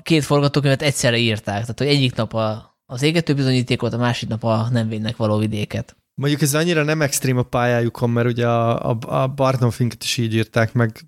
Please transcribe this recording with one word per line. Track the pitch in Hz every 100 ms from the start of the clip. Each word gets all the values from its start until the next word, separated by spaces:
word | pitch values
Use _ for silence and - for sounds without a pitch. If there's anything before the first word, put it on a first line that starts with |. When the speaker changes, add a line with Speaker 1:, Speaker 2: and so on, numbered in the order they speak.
Speaker 1:
két | - 160
forgatókönyvet | 139 143 143 143 139 135
egyszerre | 151 - 127 117
írták. | 117 107 - 101
Tehát, | 117 110
hogy | 139
egyik | 143 131
nap | - 110
a, | 113 110 104 - _ -
az | 123
égető | 147 170 160
bizonyítékot, | 143 131 127 123 123 113
a | 117
másik | 120 117 101
nap | 110
a | 117 110 113
Nem | 123 110
vénnek | 110 107 -
való | 110 107
vidéket. | 110 104 104 110 - - _ -
Speaker 2:
Mondjuk | 143 147
ez | 151
annyira | 151 175 160
nem | 147 156
extrém | 139 - 131 127
a |
pályájukon, | 120 123 120 120 117 - 120
mert | 117 120
ugye | 117 117
a, | 117 117 117 -
a, | 113
a | 120 139 131
Barton | 139 131 127 123
Finket | - 120 -
is | - -
így | 113
írták | 113 110 117 113
meg, | 120 117 -